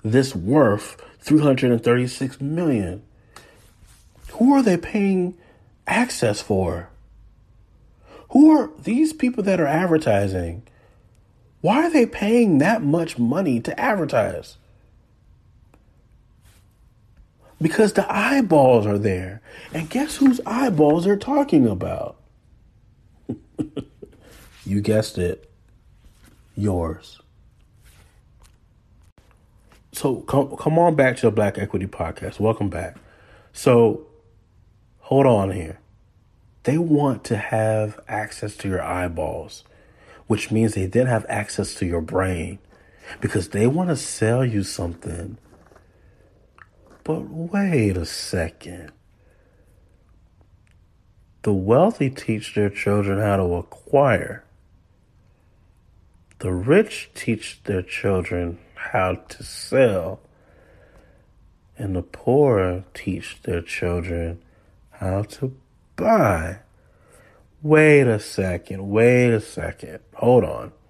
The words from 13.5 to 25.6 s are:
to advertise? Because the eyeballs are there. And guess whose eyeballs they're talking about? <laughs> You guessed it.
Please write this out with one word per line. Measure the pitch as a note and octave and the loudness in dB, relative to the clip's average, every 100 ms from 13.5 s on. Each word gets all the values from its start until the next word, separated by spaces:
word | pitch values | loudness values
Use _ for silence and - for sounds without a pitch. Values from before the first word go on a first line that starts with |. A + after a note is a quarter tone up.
| A#2 | -2
to | A#2 - | -4 -4
advertise? | D3 G#3 D3 B2 F#2+ E2 - - _ _ _ _ _ _ _ _ _ _ _ _ _ _ _ _ _ _ _ _ _ _ _ _ _ _ - _ _ _ | -2 -2 0 0 -2 -6 -14 -20 _ _ _ _ _ _ _ _ _ _ _ _ _ _ _ _ _ _ _ _ _ _ _ _ _ _ -20 _ _ _
Because | D#3 - G#3+ | -2 4 2
the | G3+ F#3+ | 2 -2
eyeballs | G3+ A3+ C#4 G#3 D#3 C3 A#2+ G#2 | -2 2 2 4 6 6 6 4
are | G2+ | 0
there. | G#2 F#2 F#2 G2+ - - - | 0 -2 -6 -14 -20 -20 -12
And | D#3 D#3+ | -10 -6
guess | A#3+ D4 - | -4 -4 2
whose | C4+ B3 - | 2 2 -4
eyeballs | A3+ C4 D#3+ D3 E3 | -2 0 4 4 4
they're | F3+ G3+ | 2 0
talking | - D4 C#4 D#3+ A#2+ | 0 -2 2 4 2
about? | F#2 D2 B1+ - - _ _ _ _ _ _ _ _ _ _ - | 0 -6 -6 -8 -14 _ _ _ _ _ _ _ _ _ _ -14
<laughs> | G#2 _ - - - - _ - _ - - - - | -14 _ -12 -10 -10 -16 _ -20 _ -20 -20 -20 -18
You | - G2+ | -4 -2
guessed | G2+ G#2+ G#2+ - | 0 0 0 -4
it. | F2 - _ _ | -4 -6 _ _